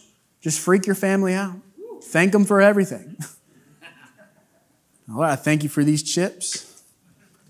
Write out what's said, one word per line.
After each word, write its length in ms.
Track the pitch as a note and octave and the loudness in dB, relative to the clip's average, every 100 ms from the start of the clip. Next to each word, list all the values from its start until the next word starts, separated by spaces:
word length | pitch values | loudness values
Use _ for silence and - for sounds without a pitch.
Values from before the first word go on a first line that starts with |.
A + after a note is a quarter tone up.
| _ _ _ _ | _ _ _ _
just 180 | D#3+ D3+ | -8 -4
freak 260 | - G3 G3 | 2 2 2
your 100 | G3 | -2
family 380 | F#3+ G3 F#3+ | 0 0 0
out. 220 | F#3 G3 F#3 - - - - | -2 -4 -10 -18 -20 -20 -18
Thank 320 | - D#3+ F#3+ G#3 | -4 2 4 4
'em 80 | |
for 160 | G3+ G3+ | 4 6
everything. 560 | G3+ G3+ F#3 A2 C3+ F#3+ D3+ - _ _ _ _ E3 - - | 6 4 0 -6 -14 -16 -18 -18 _ _ _ _ -20 -20 -20
<laughs> 1000 | _ _ _ _ _ _ _ _ _ - | _ _ _ _ _ _ _ _ _ -14
"Lord, 220 | A2 D#3+ | -4 -2
I 80 | C#3 | -2
thank 260 | D3+ D#3 | 0 -2
you 60 | D3 | -2
for 160 | - D3 | 0 0
these 180 | D3+ | 0
chips. 800 | - - F#3 - - - - - _ _ _ _ _ _ _ | -2 -4 -4 -6 -10 -12 -14 -20 _ _ _ _ _ _ _